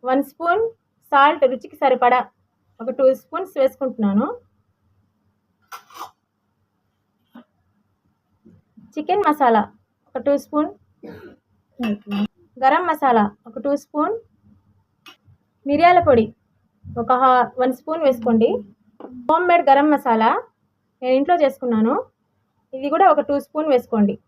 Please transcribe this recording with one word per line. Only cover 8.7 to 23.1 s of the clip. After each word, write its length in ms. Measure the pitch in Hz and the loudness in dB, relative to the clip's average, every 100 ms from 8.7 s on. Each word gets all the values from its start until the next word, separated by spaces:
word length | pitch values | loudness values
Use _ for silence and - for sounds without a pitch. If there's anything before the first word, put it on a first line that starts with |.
| - - - | -20 -16 -14
చికెన్ 280 | 311 381 359 | -4 0 0
మసాలా 340 | 294 262 220 208 _ _ _ _ | 2 2 2 -2 _ _ _ _
ఒక 140 | 262 262 | -8 -2
టూ 80 | 285 - | -2 -2
స్పూన్, 260 | 294 320 403 _ _ - - 359 - _ _ _ _ 233 208 - 202 208 _ _ - | -4 -4 -8 _ _ -20 -20 -20 -20 _ _ _ _ -8 -8 -8 -6 -6 _ _ -2
గరం 200 | 262 311 359 | 0 2 0
మసాలా 340 | 302 269 233 208 - - | -2 0 2 0 -4 -18
ఒక 60 | - 277 | -10 -4
టూ 80 | 285 | -4
స్పూన్, 340 | - 294 330 453 _ _ _ _ _ _ _ _ - - _ _ _ _ 277 | -4 -4 -4 -4 _ _ _ _ _ _ _ _ -20 -20 _ _ _ _ -4
మిరియాల 320 | 285 349 359 339 | 2 4 4 4
పొడి 160 | 240 220 - _ _ _ _ | 2 2 -6 _ _ _ _
ఒక 280 | - 233 233 254 | -16 -10 -2 2
హా-, 260 | 262 254 240 - | 4 2 0 -2
వన్ 160 | 254 262 | -4 -4
స్పూన్ 240 | - 320 294 | -8 -2 -2
వేసుకోండి. 440 | 247 226 226 226 381 - _ _ _ - - - | -2 0 2 2 -2 -8 _ _ _ -20 -18 -2
హోమ్ 180 | 320 349 | 0 2
మేడ్ 140 | 339 302 | 2 4
గరం 180 | 269 294 | 4 4
మసాలా 380 | 285 262 220 220 349 480 _ _ _ _ _ | 0 0 0 2 0 -6 _ _ _ _ _
నేను 160 | 254 262 | -2 0
ఇంట్లో 160 | 277 349 285 | 2 2 0
చేసుకున్నాను, 500 | 262 247 226 220 320 523 _ _ _ _ _ _ | -2 -4 0 0 -2 -6 _ _ _ _ _ _
ఇది 160 | 262 277 311 | -10 -4 2
కూడా 120 | 381 | 4